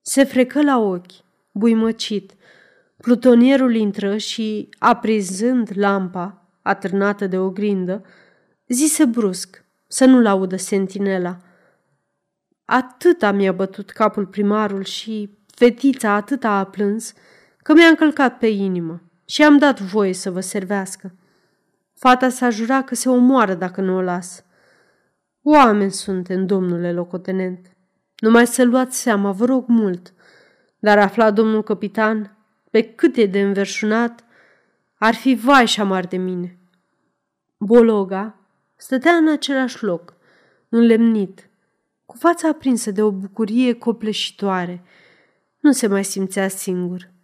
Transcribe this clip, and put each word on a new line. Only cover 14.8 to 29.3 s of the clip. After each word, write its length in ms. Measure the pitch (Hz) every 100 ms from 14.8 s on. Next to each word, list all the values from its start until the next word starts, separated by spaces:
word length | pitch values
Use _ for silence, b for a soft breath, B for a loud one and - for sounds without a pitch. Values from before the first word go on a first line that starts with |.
și 460 | 190 - 220 220 208 _ _
fetița 680 | _ 240 240 277 262 220
atâta 380 | 208 208 277 226
a 140 | 202
plâns, 480 | 190 190 208 214 - b b b b b
că 100 | -
mi-a 140 | 311 339
încălcat 520 | 320 311 277 262 -
pe 80 | 226
inimă 560 | 208 196 180 165 170 _ _
și 180 | _ -
am 160 | 302 294
dat 220 | 294 269
voie 320 | 190 214 196
să 180 | 185 196
vă 100 | 180
servească. 720 | 185 208 185 202 190 - 190 180 _ _ _ _ _ _ _
Fata 340 | _ - - 254
s-a 220 | 247 247
jurat 340 | 214 226 269
că 100 | 269
se 140 | 240 254
omoară 460 | 254 247 262 208
dacă 260 | 180 180 180
nu 160 | 190 185
o 60 |
las.” 420 | 185 175 180 - _ _ _ _ _ _ _ _ _ _
„Oameni 500 | 285 302 247 208 196
suntem, 540 | 185 - 190 180 185 185
domnule 460 | 196 180 170 175
locotenent. 840 | 175 175 180 185 185 185 185 _ _ _ _ _ _
Numai 300 | 220 233 240
să 180 | 240
luați 360 | 247 254 254 -
seama, 320 | - 202 202